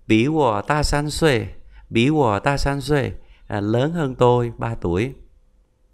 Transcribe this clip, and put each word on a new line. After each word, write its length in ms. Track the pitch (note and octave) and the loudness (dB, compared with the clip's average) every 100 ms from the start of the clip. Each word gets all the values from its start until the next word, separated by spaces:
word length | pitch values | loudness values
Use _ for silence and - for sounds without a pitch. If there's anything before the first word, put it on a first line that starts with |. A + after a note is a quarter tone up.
| - | 0
"Bí 200 | A2 B2+ | 2 2
wo 340 | D#3+ C3 G#2 | 2 2 0
ta 220 | G2+ D3 | -2 -2
san 260 | C#3+ D3 D3+ | 0 0 -2
xuê." 380 | - D#3+ A#2+ G2+ - - - - | 0 2 2 -2 -10 -20 -20 -4
"Bí 200 | A2+ B2 | 2 2
wo 300 | D#3 B2 G2+ | 2 2 2
ta 180 | C#3+ C#3 | 0 0
san 240 | C#3+ C#3 | 0 -2
xuê." 300 | B2+ D3 A2+ F#2 - - - | 0 0 0 -6 -16 -20 -8
À, 120 | G#2+ | -4
lớn 340 | G2+ A#2 C#3+ | 0 0 0
hơn 220 | E3+ C#3 B2 | -2 -4 0
tôi 380 | B2 B2 A#2 A#2 | 2 2 0 -6
ba 180 | A#2+ A2+ | -8 -6
tuổi. 320 | F2+ F2 B2+ C#3 - _ _ _ _ _ _ | -2 -2 -4 -8 -20 _ _ _ _ _ _